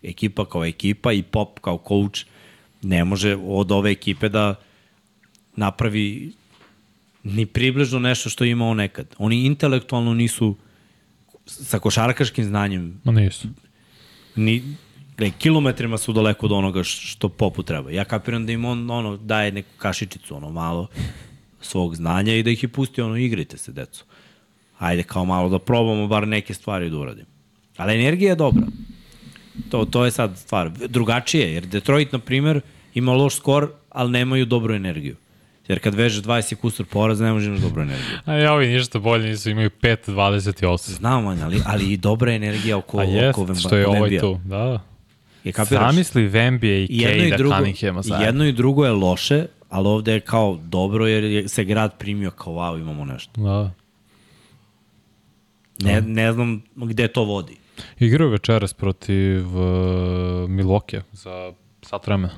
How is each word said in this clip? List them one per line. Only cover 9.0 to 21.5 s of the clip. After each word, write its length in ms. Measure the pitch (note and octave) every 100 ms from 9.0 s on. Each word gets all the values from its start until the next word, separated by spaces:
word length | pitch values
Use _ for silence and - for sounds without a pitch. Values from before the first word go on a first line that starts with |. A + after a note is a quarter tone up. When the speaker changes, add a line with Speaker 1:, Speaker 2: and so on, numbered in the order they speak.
| - -
Speaker 1:
Oni 280 | G#2 A#2 C3
intelektualno 680 | C#3+ D3 C3 - B2 A#2
nisu, 420 | A#2 A#2 - A2 G2+ _ _ _ _ _ _ _ - _
sa 320 | - C#3 A2
košarkaškim 680 | - A2 A#2 B2+ C3 - G#2+
znanjem 560 | G#2 G2+ F#2+ F2 F#2
Speaker 2:
Ma 80 | -
nisu. 360 | A2+ G2 - A2 - _ _ _ _ - - _ -
Speaker 1:
ni, 280 | A2 A#2 B2+ D3 - - -
gledaj, 280 | - G#2 F2+
kilometrima 600 | D#3+ D#3+ C#3 A2+ A#2 A2+
su 160 | -
daleko 320 | A2 G#2+ G2+ G#2+
od 60 |
onoga 280 | G2+ F#2+ F#2
š-, 220 | F2 -
što 260 | - - G2+
Popu 340 | - G#2 -
treba. 280 | F2+ D#2 C2
Ja 120 | E2+
kapiram 420 | G2 A2 - A#2 A2+
da 60 |
im 140 | A#2 A#2+
on, 240 | A#2+ A#2+
ono, 280 | A#2+ A2 G2+
daje 340 | G#2+ G#2+ G#2
neku 180 | G2 G2 _
kašičicu, 580 | G#2 F#2 G2+ - - C#2+
ono, 140 | D2
malo 360 | E2 E2 E2+ - - - - - - _